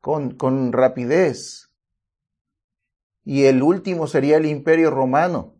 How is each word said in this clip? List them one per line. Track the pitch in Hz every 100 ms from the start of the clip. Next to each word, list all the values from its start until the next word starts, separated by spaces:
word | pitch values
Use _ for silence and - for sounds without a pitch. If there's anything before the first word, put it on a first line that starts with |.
con, | - 151 135
con | - 131 131 127
rapidez. | 120 127 127 120 160 180 120 - - _ _ _ _ _ _ _ _ _ _ _ _ _ _ _ _
Y | - 139
el | 135 131
último | 143 190 185 175 151
sería | 156 139 151
el | 156
Imperio | 147 143 160 160
Romano. | 135 131 139 180 165 85 _